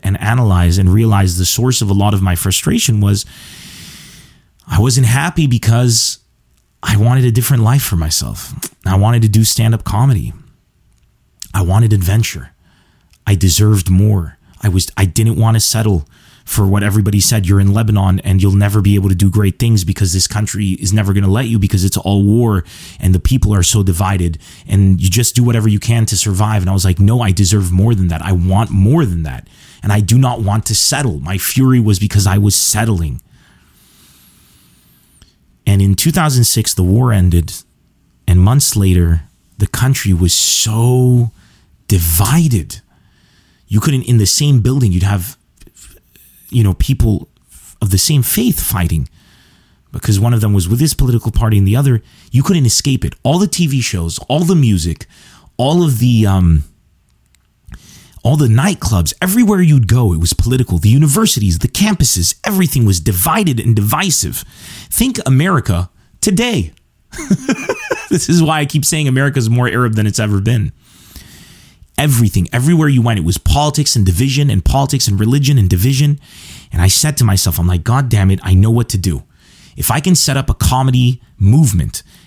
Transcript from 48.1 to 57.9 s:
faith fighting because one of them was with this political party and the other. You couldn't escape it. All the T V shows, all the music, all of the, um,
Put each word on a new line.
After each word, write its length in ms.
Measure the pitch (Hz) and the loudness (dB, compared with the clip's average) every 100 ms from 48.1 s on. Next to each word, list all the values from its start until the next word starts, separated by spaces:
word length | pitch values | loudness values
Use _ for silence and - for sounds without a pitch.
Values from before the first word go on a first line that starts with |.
| 147 | 0
faith 360 | 117 - 240 - | 0 0 0 -2
fighting 480 | - 98 85 80 65 _ _ _ _ _ _ _ _ | -4 -4 -2 -2 -6 _ _ _ _ _ _ _ _
because 260 | 117 - 101 | -6 -2 0
one 160 | 117 | 0
of 60 | 117 | 0
them 120 | 107 | 0
was 160 | 101 87 | 0 0
with 120 | 120 | 0
this 140 | 156 | 0
political 360 | - 127 117 117 | 0 0 0 -2
party 280 | - 110 104 | 0 0 2
and 100 | 98 | 2
the 80 | 117 | 2
other. 260 | 135 113 - _ _ | 0 0 -4 _ _
You 100 | 131 | -2
couldn't 240 | 139 180 123 | 0 2 0
escape 380 | - - 131 | 0 -2 -2
it. 100 | - - | -4 -6
All 160 | 127 165 | -2 0
the 80 | 208 | 0
T 220 | - 165 | -2 -2
V 120 | 135 | -2
shows, 380 | 113 92 82 - - | -4 -6 -6 -8 -6
all 140 | 147 | -2
the 160 | 175 175 | 0 2
music, 500 | 123 95 82 76 - _ - - - - | 2 0 -2 -6 -12 _ -20 -20 -14 -4
all 280 | 131 175 | 0 2
of 160 | 165 117 | 0 0
the, 260 | 127 113 107 | 0 2 2
um, 380 | 95 87 78 - _ _ _ _ _ _ _ _ _ - - - | 2 4 2 0 _ _ _ _ _ _ _ _ _ -20 -20 -20